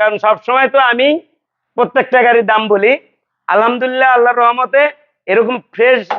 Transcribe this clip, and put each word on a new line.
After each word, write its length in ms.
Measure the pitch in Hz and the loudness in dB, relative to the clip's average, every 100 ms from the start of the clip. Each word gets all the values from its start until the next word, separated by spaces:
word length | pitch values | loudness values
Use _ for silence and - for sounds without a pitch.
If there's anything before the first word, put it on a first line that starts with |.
কারণ 140 | 214 208 214 | -2 0 -2
সবসময় 440 | 208 - 254 269 | -2 -2 -2 0
তো 60 | 269 254 | 0 0
আমি 160 | 240 277 311 - _ _ _ _ - | 0 0 0 -6 _ _ _ _ -6
প্রত্যেকটা 420 | 247 262 254 254 240 | -2 -2 0 2 2
গাড়ির 240 | 233 214 | 2 2
দাম 100 | 220 220 | 0 0
বলি। 180 | 208 208 285 - _ _ _ - | 0 0 -2 -6 _ _ _ -4
আলহামদুলিল্লাহ, 640 | 185 226 247 254 254 262 247 | 0 0 -2 -4 -2 0 2
আল্লাহর 260 | 240 240 | 2 2
রহমতে 380 | 240 240 254 269 294 294 _ _ - | 0 0 -2 0 0 -4 _ _ -4
এরকম 240 | 208 226 247 - | -2 0 -4 -10
ফ্রেশ 260 | - 240 247 202 | -2 0 0 -2